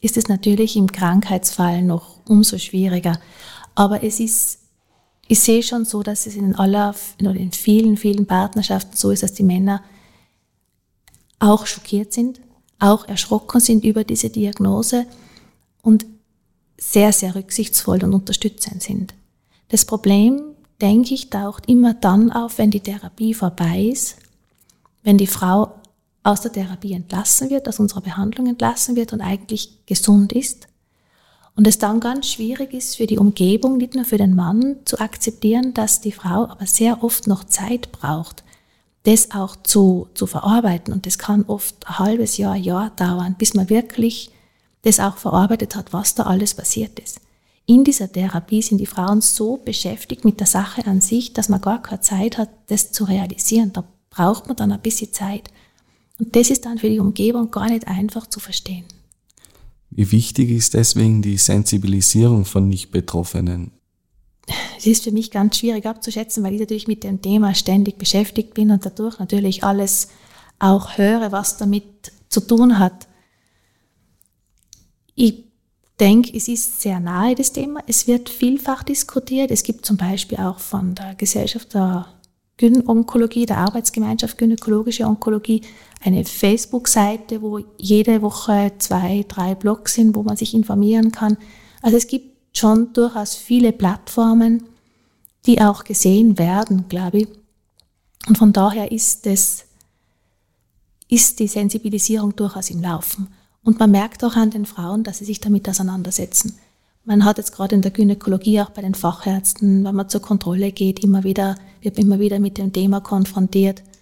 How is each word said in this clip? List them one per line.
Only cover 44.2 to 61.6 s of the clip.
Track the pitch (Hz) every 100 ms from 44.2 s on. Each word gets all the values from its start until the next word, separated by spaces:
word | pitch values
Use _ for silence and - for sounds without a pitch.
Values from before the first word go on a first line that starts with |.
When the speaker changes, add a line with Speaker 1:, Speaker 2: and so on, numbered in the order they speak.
| - _ _ _ _ _
Speaker 1:
das | 220 208
auch | 196 -
verarbeitet | - 180 190 226 208
hat, | 202 -
was | 180 202
da | -
alles | 208 185 208
passiert | - - 220 214 -
ist. | - - _ _ _ _ -
In | 247
dieser | 277 277 190
Therapie | 185 185 170 - 220
sind | 220 202
die | 196
Frauen | - 185 214
so | 220 - 220 262
beschäftigt | 240 - 180 214 - 254
mit | 220 208
der | 196
Sache | 190 196 - 208
an | 190
sich, | - 226 240
dass | - 214
man | 196
gar | 196 233
keine | - 190
Zeit | - 190 226 226
hat, | 214 _ -
das | 208 -
zu | -
realisieren. | 202 190 185 - - 220 214
Da | 185 - _ _
braucht | - 175 226 -
man | 233
dann | 202
ein | 202
bisschen | 226 - 214
Zeit. | - 196 208 - _ _ _ _ _ _ -
Und | 226 233
das | 240
ist | 269 233
dann | 233
für | 220
die | 214
Umgebung | 196 196 214 240 226
gar | 208 214
nicht | 226 -
einfach | 190 208 226 -
zu | 208
verstehen. | - - - 180 175 - _ _ _ _ _ _ - _ _ -
Speaker 2:
Wie | 95
wichtig | 110 117 - 120
ist | 117 113
deswegen | - 113 - 110 110
die | 101 98
Sensibilisierung | - 104